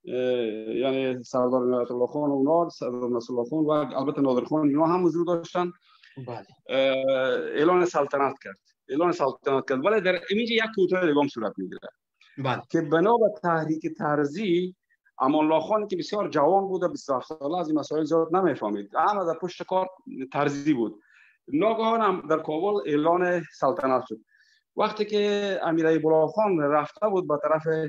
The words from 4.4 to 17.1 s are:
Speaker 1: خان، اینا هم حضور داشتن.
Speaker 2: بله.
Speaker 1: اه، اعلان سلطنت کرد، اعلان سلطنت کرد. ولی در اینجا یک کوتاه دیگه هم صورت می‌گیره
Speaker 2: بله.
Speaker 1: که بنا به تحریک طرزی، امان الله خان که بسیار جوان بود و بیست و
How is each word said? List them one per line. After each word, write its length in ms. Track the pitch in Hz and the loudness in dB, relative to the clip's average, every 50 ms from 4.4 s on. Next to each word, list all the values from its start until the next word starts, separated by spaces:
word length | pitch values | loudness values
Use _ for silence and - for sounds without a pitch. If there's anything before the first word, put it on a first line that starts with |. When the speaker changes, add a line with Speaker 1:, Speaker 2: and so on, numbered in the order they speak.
| 120 | 0
Speaker 1:
خان، 220 | - 151 156 151 | 0 -2 0 2
اینا 180 | 143 139 147 165 | 2 2 2 2
هم 200 | 165 175 180 180 | 2 2 2 2
حضور 200 | 165 151 170 170 | 2 2 0 0
داشتن. 460 | 170 175 170 170 - - 180 175 175 170 _ _ _ _ _ - - _ 139 127 | 0 -2 -2 -4 -4 -4 -4 -4 -4 -6 _ _ _ _ _ -20 -20 _ -14 -12
Speaker 2:
بله. 180 | 123 120 107 98 _ _ _ _ - | -10 -10 -12 -12 _ _ _ _ -2
Speaker 1:
اه، 80 | 123 135 135 135 131 131 135 135 135 131 131 131 123 | 0 2 2 2 2 2 2 2 2 2 2 0 0
اعلان 500 | - - - - 143 147 175 180 180 175 | -2 -2 -2 0 2 4 4 4 4 2
سلطنت 500 | 175 - 156 139 139 - 139 139 131 135 - - | 2 2 0 0 0 0 0 0 0 -2 -6 -16
کرد، 140 | 101 98 _ _ _ _ _ _ - | -18 -18 _ _ _ _ _ _ -4
اعلان 220 | 135 147 175 175 | -2 0 2 2
سلطنت 580 | - - 151 131 127 - _ 143 139 135 127 - | 2 2 0 -2 -2 -2 _ 0 0 0 0 0
کرد. 160 | 135 131 147 | -2 0 2
ولی 160 | 196 214 214 | 2 2 2
در 200 | 175 185 180 170 - - | 2 0 0 0 -2 -2
اینجا 260 | 202 220 240 226 233 | -2 0 0 0 0
یک 160 | 220 226 220 220 | 0 0 0 2
کوتاه 260 | 202 185 180 180 185 | 0 2 2 2 2
دیگه 200 | 180 160 143 143 | 2 2 4 2
هم 60 | 143 | 2
صورت 260 | - - 117 110 98 - | 0 -2 -6 -6 -6 -6
می‌گیره 220 | 95 95 92 95 - - - _ _ _ _ _ _ _ _ _ | -6 -10 -10 -10 -14 -16 -18 _ _ _ _ _ _ _ _ _
Speaker 2:
بله. 240 | 143 135 131 120 - - _ | -6 -4 -2 -2 -4 -6 _
Speaker 1:
که 120 | - 165 | -4 -2
بنا 360 | 165 147 160 165 175 214 240 | 0 2 2 4 4 4 4
به 80 | 226 220 196 - - - | 4 4 2 2 -2 -2
تحریک 540 | 175 165 160 156 151 156 156 - 160 160 | 0 0 0 0 -2 -4 -4 -4 -8 -8
طرزی، 760 | - 165 151 147 147 147 139 143 190 226 190 170 180 180 185 185 _ _ _ _ _ _ _ _ - | -4 -2 0 0 0 0 -2 -2 -4 -2 0 0 0 0 -2 -8 _ _ _ _ _ _ _ _ -2
امان 260 | 127 135 151 151 156 | 0 2 2 2 2
الله 140 | 156 160 156 | 4 2 2
خان 280 | 160 - 214 214 208 | 2 0 -2 -2 0
که 80 | 202 196 | -2 -4
بسیار 340 | 170 151 - 208 208 196 156 | -6 -4 -4 -4 -4 -4 -2
جوان 380 | 135 151 143 156 190 196 196 | 0 2 4 4 4 2 2
بود 160 | 190 185 180 175 | 0 -2 -2 -2
و 60 | 170 | -4
بیست 200 | 147 139 - | -4 -6 -4
و 40 | - | -4